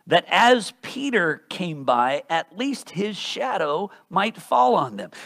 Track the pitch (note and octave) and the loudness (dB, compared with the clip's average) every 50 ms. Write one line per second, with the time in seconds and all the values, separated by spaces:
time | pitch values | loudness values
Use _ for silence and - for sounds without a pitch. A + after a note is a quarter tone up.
0 | _ - D#3 F3 - - F3 F#3 A3+ A#3+ B3+ A#3+ F#3 - - _ - - - C4 | _ 2 2 2 2 4 4 6 6 6 6 4 2 -4 -12 _ -16 -14 -10 -8
1 | C#4 C#4 A#3+ G3+ F3 D#3+ D3 - _ - - - F3+ E3+ D#3+ C#3+ C3+ B2+ B2 A#2+ | -4 0 0 2 2 2 -2 -4 _ -12 -10 -8 -6 -6 -6 -6 0 0 2 4
2 | B2 B2+ C#3 D3 - - E3 E3 - _ - F#3+ B3+ C#4 C4 - - - - E3 | 4 2 2 -2 -4 -2 -2 -2 -4 _ -8 -8 -6 -6 -6 -6 -10 -10 -6 -6
3 | G3+ G#3+ G#3 - - - - - A#3+ C4 A#3 F#3+ D#3+ D3 D3 D#3+ G3+ G3 - - | -4 -4 -6 -8 -10 -8 -6 -6 -4 -4 -4 -2 -2 -2 -2 -2 -4 -6 -10 -14
4 | _ - F3+ F#3 G3 A3+ - - - - B3+ B3 - B3+ A#3 F3+ C#3 A#2 G#2+ G2+ | _ -6 -2 -2 -2 -2 -4 -8 -6 0 2 4 4 4 4 2 0 -2 -4 -10
5 | F#2+ F2 - - - | -14 -14 -14 -18 -18